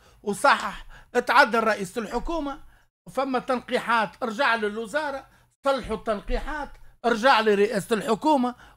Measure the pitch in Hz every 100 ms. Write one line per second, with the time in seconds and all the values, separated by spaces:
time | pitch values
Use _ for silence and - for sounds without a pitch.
0 | _ _ 214 196 277 214 208 - - -
1 | - 247 - 247 254 226 220 208 185 240
2 | 196 240 302 330 277 285 - _ _ _
3 | 175 254 277 254 220 240 - 240 220 233
4 | 202 - 233 214 254 226 208 220 220 294
5 | 294 269 - _ _ _ 277 269 - 220
6 | 233 202 - 220 - 302 277 - - _
7 | 240 226 262 226 220 202 208 208 - 220
8 | 214 226 311 285 247 - -